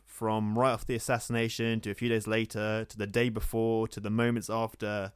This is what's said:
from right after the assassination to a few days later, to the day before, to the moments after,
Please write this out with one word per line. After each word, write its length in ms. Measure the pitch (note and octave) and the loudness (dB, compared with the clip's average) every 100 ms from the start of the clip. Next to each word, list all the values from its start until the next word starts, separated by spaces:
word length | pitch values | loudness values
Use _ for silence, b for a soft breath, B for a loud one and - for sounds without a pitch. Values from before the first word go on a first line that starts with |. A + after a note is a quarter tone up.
| - | -18
from 520 | - A2+ A2 G#2+ A2 | -6 -2 0 0 2
right 140 | C3 | 2
after 140 | A2+ - | 0 -2
the 100 | A#2 | -4
assassination 840 | - A#2 - A#2 A2+ - A2+ A2+ | -2 -2 0 0 0 0 -2 -2
to 100 | G#2 | -4
a 20 | |
few 140 | G2+ A#2 | -4 0
days 180 | A2+ G#2+ | 0 0
later, 600 | A2 A2 A2 G#2+ A2 A2 | 0 0 -2 -2 -2 0
to 120 | G#2+ | 0
the 80 | G2+ | 2
day 220 | A2 B2 | 2 2
before, 580 | A2 - A2+ A2+ A2+ A2 | 0 0 2 2 2 0
to 100 | - | -4
the 100 | G#2 | 0
moments 400 | A2 A#2+ A#2 G2+ | 2 4 2 -2
after, 640 | A2+ A2+ - G#2+ G#2 G2 | -2 -2 -4 -4 -4 -4